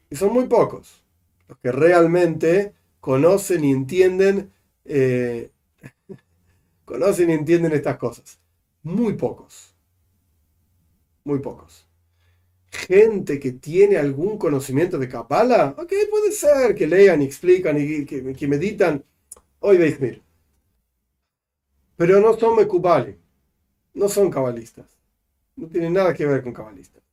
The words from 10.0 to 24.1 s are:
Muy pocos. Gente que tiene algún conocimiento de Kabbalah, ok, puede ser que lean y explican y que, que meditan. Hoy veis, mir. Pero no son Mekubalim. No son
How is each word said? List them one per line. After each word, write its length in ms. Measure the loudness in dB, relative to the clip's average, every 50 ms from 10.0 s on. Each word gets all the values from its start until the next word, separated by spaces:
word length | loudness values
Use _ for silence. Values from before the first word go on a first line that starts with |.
| _ _ _ _ _ _ _ _ _ _ _ _ _ _ _ _ _ _ _ _ _ _ _ _ _
Muy 160 | -6 -6 -4
pocos. 480 | -6 -8 -14 -16 -20 _ _ _ _ _ _ _ _ _ _ _ _ _ _ _ _ _ _ _ _ _ -16
Gente 680 | -16 -6 0 4 4 4 4 2 -4 -6 -6 -8 -6
que 140 | -6 -8 -10
tiene 440 | -10 -14 -6 2 2 4 4 4
algún 420 | 0 0 -2 -4 -4 -6 -6 -6 -4
conocimiento 600 | -4 -4 -4 -4 -6 -4 -2 -2 -2 -2 -2 -6
de 100 | -8 -8
Kabbalah, 680 | -10 -14 -8 -4 0 0 2 2 4 2 2 0 -2 -10
ok, 140 | -10 -6 -2 -2 -2 0
puede 220 | -2 -2 -2 -2 -4
ser 420 | 0 2 2 2 4 2 0 0
que 120 | 0 -2
lean 360 | 0 4 6 6 6 6 4 0
y 40 |
explican 520 | -4 -6 -4 2 2 2 4 2 -2 -2 -2
y 260 | -4 -4 -4 -6 -8
que, 300 | -8 -10 -10 -10 -10 -10
que 140 | -8 -4 -4
meditan. 560 | -4 -2 -2 -4 -2 0 0 0 0 -4 -8 _ _ _ _ _ -20 _ _ _ _ _
Hoy 180 | 2 4 4 4
veis, 220 | 4 2 0 -2
mir. 220 | -6 -6 -8 -10 _ _ _ _ _ _ _ _ _ _ _ _ _ _ _ _ _ _ _ _ _ _ _ _ _ _ _ _ _ _ _ _ _ _ _
Pero 240 | _ 2 4 4 6
no 180 | 6 4 2 2
son 180 | 2 2 4
Mekubalim. 600 | 2 2 2 0 0 2 2 2 2 0 -4 -12 -20 _ _ _ _ _ _ _ _ _ _ _ _ _ _ _
No 140 | -4 -4
son 220 | -2